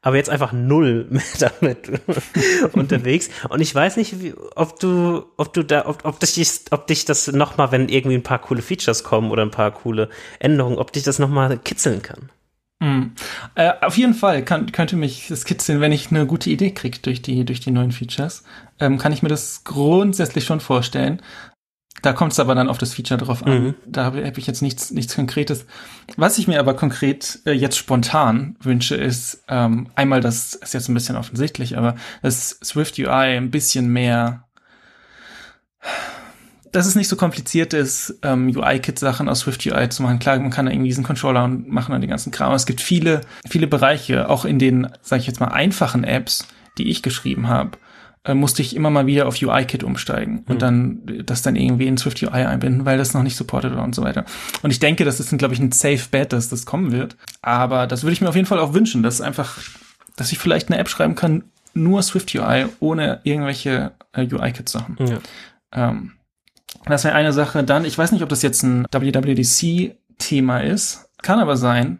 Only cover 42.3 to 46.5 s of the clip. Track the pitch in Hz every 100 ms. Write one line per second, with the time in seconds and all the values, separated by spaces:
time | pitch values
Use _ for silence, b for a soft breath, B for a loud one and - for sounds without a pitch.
42.3 | - 135 135 127 123 - 175 160 156 B
43.3 | B - 175 156 143 135 147 - 127 120
44.3 | 123 139 143 131 127 127 - - 131 127
45.3 | 123 123 - 185 185 139 127 120 127 -
46.3 | - -